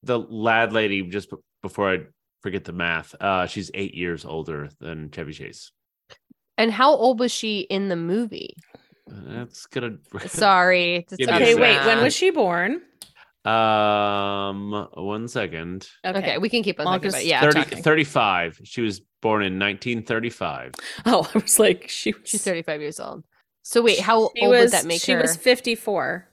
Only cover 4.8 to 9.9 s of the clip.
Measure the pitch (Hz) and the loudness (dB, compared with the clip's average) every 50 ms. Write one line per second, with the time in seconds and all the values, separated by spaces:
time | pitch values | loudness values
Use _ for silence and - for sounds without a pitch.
4.8 | - 80 82 80 76 73 - - 82 73 76 71 - - - - - - _ _ | -14 -12 -12 -10 -12 -12 -12 -12 -12 -12 -12 -14 -14 -16 -16 -18 -20 -20 _ _
5.8 | _ _ _ _ _ _ - _ _ _ - _ _ _ _ - 220 226 214 202 | _ _ _ _ _ _ -20 _ _ _ -20 _ _ _ _ 0 0 0 2 4
6.8 | 254 285 311 - 220 247 262 220 247 240 - - - 220 214 202 - - 196 190 | 4 4 6 6 4 2 2 2 0 -2 -2 -4 -6 -4 -4 -6 -6 -4 -4 -4
7.8 | 196 196 180 170 165 170 180 214 240 220 196 - - - - - 160 _ _ - | -2 -2 -4 -4 -2 -2 -2 -2 -2 -4 -8 -12 -14 -14 -16 -18 -20 _ _ -20
8.8 | _ _ _ _ _ - - 104 - 67 90 117 120 117 _ - - - - 135 | _ _ _ _ _ -20 -18 -18 -16 -12 -10 -10 -12 -12 _ -20 -20 -10 -8 -6
9.8 | 123 120 | -6 -6